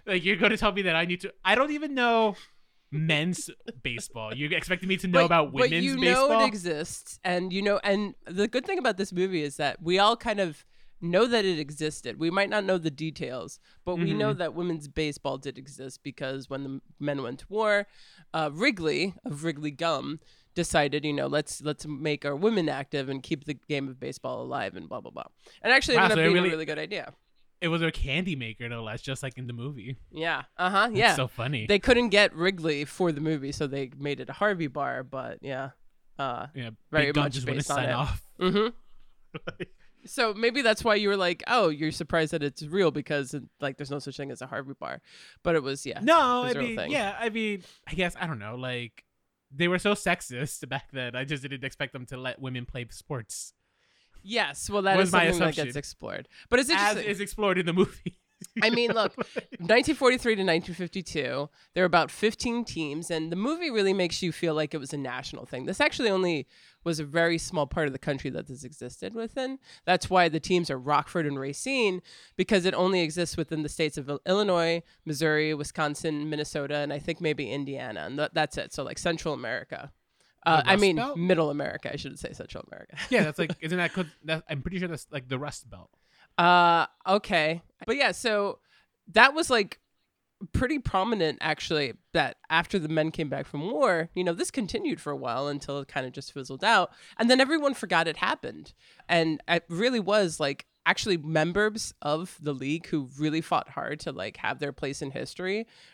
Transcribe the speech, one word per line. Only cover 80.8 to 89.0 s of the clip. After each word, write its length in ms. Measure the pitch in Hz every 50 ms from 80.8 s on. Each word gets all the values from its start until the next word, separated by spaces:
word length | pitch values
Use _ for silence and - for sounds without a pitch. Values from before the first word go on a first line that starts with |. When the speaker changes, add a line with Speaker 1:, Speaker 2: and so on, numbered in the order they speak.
Speaker 2:
mean, 160 | 202 190 165
Speaker 1:
Belt? 200 | - 247 285 285
Speaker 2:
Middle 340 | 170 175 180 180 160 156 147
America, 420 | 143 147 139 - - - - -
I 20 | 143
shouldn't 240 | 143 - 139 - -
say 140 | - -
Central 320 | - - - - - - - -
America. 280 | - - - - - 143
<laughs> 80 | - -
Speaker 1:
Yeah, 120 | 254 226
that's 160 | - 156 143 -
like, 140 | 170 151 - -
isn't 180 | 160 156 180 180
that, 140 | 175 160
'cause 140 | - 190 175 147 - _ -
that, 180 | 156 160 156 - -
I'm 100 | 156 139
pretty 200 | - 175 175 180
sure 80 | 185 170
that's, 180 | 160 - - -
like, 160 | 151 139 127 127
the 100 | 131 127
Rust 320 | 147 147 - - - 113
Belt. 200 | 101 92 87 _ _ _ _ _ _ _ _ _ _
Speaker 2:
Uh, 500 | - 170 175 180 175 175 170 170 165 147 - _ _ -
okay. 560 | 185 196 208 - - 196 160 151 156 165 170 - _ _ - -
But 80 | - 247
yeah, 140 | 285 269 214
so 480 | 180 - - 226 214 208 202 196 - - _ _ _ _ _ _ _ _